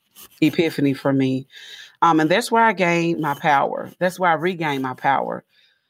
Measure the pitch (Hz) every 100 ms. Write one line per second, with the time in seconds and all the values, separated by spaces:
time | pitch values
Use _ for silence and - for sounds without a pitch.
0 | _ - - - 156 165 165 156 143 131
1 | 139 135 131 131 135 - - - - _
2 | 170 160 156 190 240 226 226 185 175 170
3 | 165 165 151 139 165 139 - - - -
4 | 180 175 180 160 175 175 156 139 131 131
5 | 143 131 - - - _ _ _